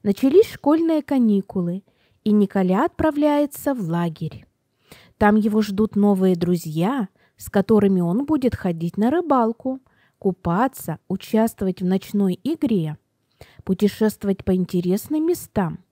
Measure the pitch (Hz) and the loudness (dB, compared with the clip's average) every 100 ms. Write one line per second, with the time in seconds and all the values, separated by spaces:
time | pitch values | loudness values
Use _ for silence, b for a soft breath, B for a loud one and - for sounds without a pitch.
0 | 208 202 269 349 453 - 277 320 330 311 | -2 0 4 4 4 0 0 2 2 -2
1 | - 269 226 202 - 190 175 185 _ _ | 0 0 2 2 -2 -6 -4 -6 _ _
2 | _ _ 214 208 196 196 180 185 330 - | _ _ 0 2 2 0 0 2 0 0
3 | 311 294 302 294 285 - 285 254 170 170 | -2 2 2 2 0 -4 -6 -4 -2 -2
4 | 170 160 156 - - _ _ _ b b | -2 -4 -10 -12 -20 _ _ _ b b
5 | b _ 208 214 214 214 208 196 220 202 | b _ 4 4 2 0 -2 -2 0 2
6 | 202 190 185 175 175 180 165 156 180 277 | 2 4 2 2 0 0 -2 -2 -2 -2
7 | 190 _ _ _ - 202 190 220 202 190 | -6 _ _ _ -2 -2 4 4 4 2
8 | 170 202 285 302 247 - 190 165 170 190 | 0 -2 0 0 0 -2 -6 -4 -6 -2
9 | 226 330 339 262 226 233 262 262 _ _ | 0 0 0 2 0 -2 -8 -8 _ _
10 | _ _ 196 180 170 175 262 - - 156 | _ _ -4 -4 -4 0 -2 -4 -12 -12
11 | _ 190 - 220 220 - 190 180 180 190 | _ -8 -2 0 0 -2 -6 -2 -2 -2
12 | - 202 196 180 269 330 277 208 156 151 | -2 -2 0 -2 -6 -4 -2 0 -2 -8
13 | _ _ _ b b b - 185 208 - | _ _ _ b b b -6 0 0 2
14 | 214 - 202 190 - 185 180 175 175 196 | -2 -2 -4 -4 -2 -2 0 -2 0 -2
15 | - 311 320 349 - - 170 160 _ | -2 -2 -2 -2 -4 -4 -4 -6 _